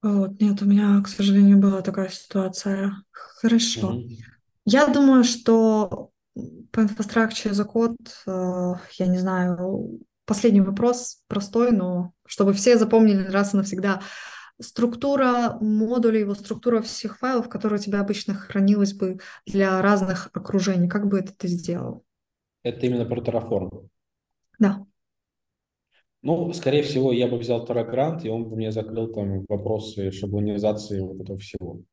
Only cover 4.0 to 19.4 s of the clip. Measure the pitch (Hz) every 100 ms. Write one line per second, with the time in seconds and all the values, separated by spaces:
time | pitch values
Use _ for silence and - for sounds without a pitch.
4 | - - - _ _ _ - 254 294 285
5 | 277 262 240 - - 226 220 214 202 -
6 | - _ _ - - 185 - - 214 214
7 | 208 233 220 - 214 202 208 226 233 233
8 | - - - 185 185 180 180 180 - -
9 | 185 180 185 185 180 175 180 196 - -
10 | - _ - 202 233 202 190 196 240 240
11 | - - _ 202 196 233 247 214 180 180
12 | 180 _ _ - 196 196 247 233 220 226
13 | 220 196 190 196 294 196 196 185 196 190
14 | - - - - - _ - - 240 233
15 | 277 277 254 240 233 233 214 214 220 247
16 | 226 220 202 202 - 214 247 226 226 -
17 | 208 - 254 254 226 - 220 208 208 202
18 | 196 202 - 190 - 196 196 208 202 196
19 | 190 185 - -